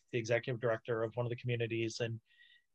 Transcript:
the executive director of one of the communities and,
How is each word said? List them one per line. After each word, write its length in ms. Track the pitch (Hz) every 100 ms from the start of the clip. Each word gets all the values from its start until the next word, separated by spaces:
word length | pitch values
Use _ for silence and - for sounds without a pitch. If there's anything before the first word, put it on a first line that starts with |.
| _
the 60 | 127
executive 440 | 110 117 135 113
director 400 | 120 110 - 113
of 120 | 113
one 120 | 120 120
of 40 |
the 60 | 120
communities 640 | 123 117 117 117 113 -
and, 180 | 117 113 - - - - _